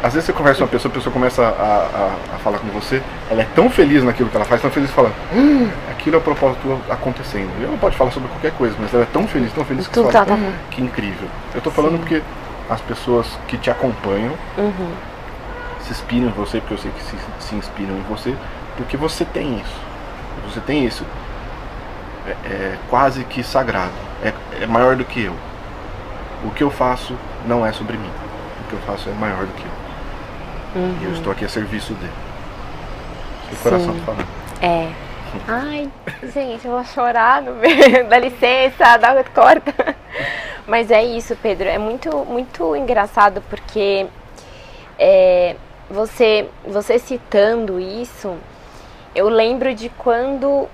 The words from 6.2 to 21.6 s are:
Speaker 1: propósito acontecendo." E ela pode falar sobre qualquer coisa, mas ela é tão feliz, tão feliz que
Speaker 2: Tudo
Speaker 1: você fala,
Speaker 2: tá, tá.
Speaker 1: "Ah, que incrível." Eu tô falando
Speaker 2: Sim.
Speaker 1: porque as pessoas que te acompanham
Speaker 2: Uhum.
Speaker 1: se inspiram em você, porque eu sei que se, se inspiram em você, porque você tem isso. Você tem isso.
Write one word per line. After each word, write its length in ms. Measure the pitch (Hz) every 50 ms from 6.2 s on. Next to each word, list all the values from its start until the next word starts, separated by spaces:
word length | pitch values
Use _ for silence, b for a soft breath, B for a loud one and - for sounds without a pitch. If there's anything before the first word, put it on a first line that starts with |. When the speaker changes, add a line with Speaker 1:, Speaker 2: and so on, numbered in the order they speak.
Speaker 1:
propósito 580 | - 160 147 135 143 135 127 - - 135 131 131 - -
acontecendo." 600 | 123 117 - 135 120 - 127 - - 104 98 92 90 101
E 40 | 120
ela 140 | - 302
pode 180 | 233 202 190 -
falar 160 | - - 123
sobre 180 | - - 127 123
qualquer 220 | - - - 156
coisa, 240 | 160 - 131 113 104 110
mas 140 | 110 101 120
ela 100 | 120 123
é 40 | -
tão 140 | - 151 196
feliz, 240 | 214 - 151 123 110 -
tão 100 | 156 143
feliz 220 | - 135 131 185
que 60 | - -
Speaker 2:
Tudo 140 | 233 226
Speaker 1:
você 40 | -
fala, 140 | - 226 196
Speaker 2:
tá, 100 | 190 208
tá. 60 | 208 208
Speaker 1:
"Ah, 100 | 190 190 170 - -
que 120 | - -
incrível." 460 | 127 123 - - 104 101 95 - 98 87 - - - - -
Eu 60 | 123
tô 100 | - 160
falando 220 | 147 - 151 156 165
Speaker 2:
Sim. 40 | 170
Speaker 1:
porque 220 | 165 160 160 156 147 - - - - - - - - -
as 120 | 113 110
pessoas 580 | - - 120 - - 131 120 120 113 - - - -
que 100 | - -
te 140 | 113 - -
acompanham 600 | 117 - - 127 110 113 - 104 98 101 110 120 151 175 - - -
Speaker 2:
Uhum. 340 | - 202 208 196 180 185 170 170 180 - - - - - - - - - - - - - - - -
Speaker 1:
se 120 | - -
inspiram 360 | - - - - 120 120 127
em 40 | 120
você, 280 | 98 101 104 92 - 110
porque 140 | - - 107
eu 20 |
sei 140 | 95 - -
que 100 | - -
se, 140 | - - - - - - - -
se 160 | - - 107
inspiram 400 | 104 - - - - 98 98 95
em 60 | 98 98
você, 320 | 101 110 107 - 120 135 135 B B B B B - -
porque 180 | - 123 - -
você 260 | 139 151 160 - - -
tem 300 | - - 170 - - 123 101
isso. 200 | - - - - - - - - - - - - - - - - - -
Você 100 | - 117
tem 260 | - - 135 151 131
isso. 180 | 117 - - 165 - - - - - - - - - - -